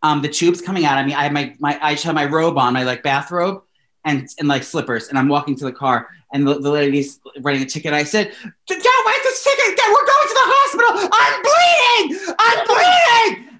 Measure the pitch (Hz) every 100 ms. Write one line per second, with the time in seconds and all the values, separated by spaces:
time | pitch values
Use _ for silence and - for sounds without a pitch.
0 | 156 147 143 - 170 175 - 185 151 135
1 | 135 143 143 147 135 - 143 147 151 147
2 | 165 156 143 156 165 139 123 123 127 123
3 | 143 139 139 175 175 190 _ _ _ _
4 | 156 143 131 - 147 139 131 165 - 117
5 | - 139 135 143 143 131 139 123 135 120
6 | 117 - _ - 143 143 139 147 143 139
7 | 139 - - 143 131 139 135 156 160 147
8 | 147 214 202 - - - - 359 480 508
9 | 440 440 - - - 554 480 381 466 403
10 | 415 554 571 466 494 539 539 453 480 392
11 | 381 427 508 523 494 622 698 659 494 480
12 | 330 339 392 - 453 466 440 415 719 719
13 | 679 466 440 - -